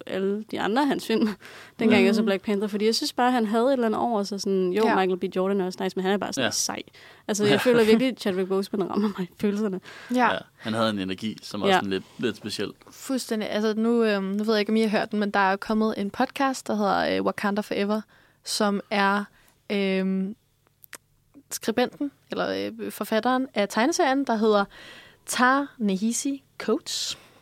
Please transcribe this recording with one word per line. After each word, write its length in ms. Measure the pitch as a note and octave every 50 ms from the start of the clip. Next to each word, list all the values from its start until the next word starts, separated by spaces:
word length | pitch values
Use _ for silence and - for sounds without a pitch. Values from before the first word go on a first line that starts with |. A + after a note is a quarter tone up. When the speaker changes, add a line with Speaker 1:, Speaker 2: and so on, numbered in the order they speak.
| -
Speaker 1:
alle 380 | - - F#3+ G3 G3 G3+ G#3+ G#3+ -
de 100 | - -
andre 220 | - F#3 G#3+ C4 D4
af 60 | C#4
hans 180 | A3+ - -
film, 220 | - A3+ G#3+ A#3 G#3+ F#3+ - - - -
<laughs> 260 | - - - - -
dengang 260 | A#3 A3 G#3 G3+ F#3+
jeg 80 | - A3
så 60 | G#3 -
Speaker 2:
Mhm. 40 |
Speaker 1:
Black 160 | G3 G3 F#3+ -
Panther, 240 | - G3+ G3 G#3+ G3+
fordi 180 | G#3 G3+ G#3
jeg 80 | A3 A3+
synes 180 | - - - -
bare, 180 | - B3 B3 B3+
han 140 | B3 A3
havde 200 | G3+ A3 A3+ A#3
et 60 | C4+ C#4
eller 140 | B3+ A#3
andet 140 | A3 G#3+ -
over 220 | - A#3+ A#3 G3+ G3+
sig. 180 | G3 G#3 G3
Sådan, 320 | F#3 G3 G3 F#3+ F#3 F3+ F3+
jo, 140 | G#3 A3
Speaker 2:
Ja. 80 | A#3 G#3+
Speaker 1:
Michael 220 | F#3 F#3+ F#3 F#3+
B. 200 | F3+ G3 F#3 -
Jordan 240 | F#3 F#3 F#3+ G3+ G3+
er 60 | F3+
også 180 | F#3 F#3 - G3
nice, 120 | F#3 -
men 60 | F#3+ F#3
han 80 | F#3 G3+
er 60 | G3
bare 140 | F#3+ - -
sådan 140 | - -
Speaker 3:
Ja. 40 | G#3
Speaker 1:
sej. 320 | - - - - - - - - - - - - - - _ -
Altså, 160 | G#3+ G3 G#3
jeg 60 | G#3 G#3
Speaker 3:
Ja. 40 |
Speaker 1:
føler 280 | G3+ - B3+ A#3+ A#3 A3
virkelig, 240 | G#3+ A3+ A3+ B3+ C4
at 120 | - -
Chadwick 280 | - G#3+ F#3 F#3 F#3+ F3+
Boseman 420 | F#3+ F#3+ G3 - - G3+ F3+ -
rammer 180 | - G3+ G#3 G#3+ F#3+ -
mig 80 | F#3 F3
i 40 | - -
følelserne. 400 | - G#3 G3+ G3+ A3 G#3 F#3 F#3 - - - - - - B3
Speaker 2:
Ja. 180 | B3+ A#3+ G#3+ -
Speaker 3:
Ja, 60 | - - - _
han 160 | - - A2+ A2
havde 160 | A2+ A2+ A2
en 80 | G#2 G2+
energi, 380 | F#2 F#2+ F#2+ F#2+ A2 A2 - - -
som 180 | - - G2+
var 60 | G2 G3
Speaker 1:
Ja. 60 | F#3
Speaker 3:
sådan 160 | F3+ F#2+ G2
lidt, 140 | F#2+ F#2+ - - - -
lidt 180 | - A2+ G2
speciel. 360 | - - A2 - - G2+ F#2+ - - - -
Speaker 2:
Fuldstændig. 600 | - - - - C4+ B3 - - A#3 G#3+ G#3 -
Altså, 240 | - G#3 G#3+ A3 G#3+
nu, 300 | A3 A3 A#3 A#3+ A#3 A3+
øhm, 200 | A3 G#3 G3 F#3+
nu 200 | F#3+ G3 G#3 G#3+
ved 100 | A3 A3
jeg 60 | G#3
ikke, 120 | G#3 A3 G#3+
om 40 |
I 40 | A3 A3
har 160 | G#3+ G3+ -
hørt 120 | - -
den, 100 | - G#3
men 100 | G#3 G3+
der 100 | - G3+
er 160 | G3 F#3+ G3
kommet 380 | G3+ - - A3 G#3+ A3 A3 -
en 140 | - G3+ G3+
podcast, 560 | - - B3+ - - - C4+ C4+ C4 - -
der 80 | - A3
hedder, 420 | G#3 G#3+ G3 F3+ B2 E2 - - -
øh, 60 | G3
Wakanda 360 | G3 G3 - - G3+ G3+ G#3
Forever, 400 | G3+ - - F#3+ G3+ G3+ G#3+ A3 G#3 _ _ _ _ _ _ _ -
som 360 | - - - G#3+ G3+ G3+ G3 - -
er, 340 | G#3+ G3+ G3 G3 G3 G3+ G#3 - _ _ _ _ _ _ _ - A3
øhm, 640 | G3+ G3 F#3+ F#3+ F#3+ F#3+ F#3+ F#3+ F#3+ F#3+ F#3+ A3 - _ _ _ _ _ _ _ _ - - - - _ _ _ _ _ _ _ C#4 - -
skribenten, 600 | - - - - A3 B3 B3 B3 - - D4 C#4 - _ _ -
eller, 400 | - G3 F3+ G3 F#3+ G3 G3 G#3 A3 A3+ G#3
øh, 80 | G3+ -
forfatteren 540 | - G#3+ - A3 A3 - B3 B3+ B3+ C4 - -
af 140 | - G3+ G3
tegneserien, 560 | - A3 A3+ D4 E4+ - E4+ C4+ C4 C#4 C4+
der 120 | - A#3
hedder 280 | G#3 A3 A3 G#3 G3+ G3 G3 - - - - - - - - - _ _
Ta-Nehisi 1160 | - - - B3+ B3+ C4 C#4 C#4+ C#4 - - A3 G3+ F#3+ F#3 G#3+ A3+ A#3+ - - C#4 C#4 C#4 - _ _ -
Coates, 600 | - - G#3+ - - - - - - - - - - - - _